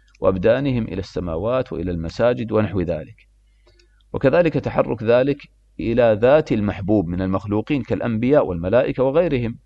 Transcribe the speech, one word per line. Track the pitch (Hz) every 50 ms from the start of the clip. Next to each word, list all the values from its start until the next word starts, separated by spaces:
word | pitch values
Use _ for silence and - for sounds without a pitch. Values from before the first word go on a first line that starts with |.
| _ _ _ _
وأبدانهم | - - 95 92 90 110 117 131 143 143 127 120 110
إلى | - - 92
السماوات | 92 - - 90 87 87 80 82 92 110 123 131 127 - -
وإلى | 76 85 90
المساجد | 87 85 82 82 - - 113 120 123 127 120 110 107
ونحو | 110 104 95 90 101
ذلك"، | 87 80 85 78 76 - - _ _ _ _ _ _ _ _ _ _ _ _ _ _ _ _ _ _ _ -
وكذلك | - - 135 135 170 180 165 -
تحرك | 147 - 117 104 - 135 120 123 110 113
ذلك | 110 117 123 131 139 143 143 - - _ _ _ _ _ _
إلى | - 107 117 123 120 117 110 107 110
ذات | 123 143 156 156 - 127
المحبوب | 110 104 101 90 - 101 87 107 107 92 82
من | 87 90 95
المخلوقين | 92 95 95 - 104 104 107 107 - 147 139 110
كالأنبياء | - 113 - - 117 113 110 117 127 143 151 -
والملائكة | - 90 85 85 92 104 120 147 165 143 - 123
وغيرهم، | 135 135 160 180 170 139 123 120 113 120 - _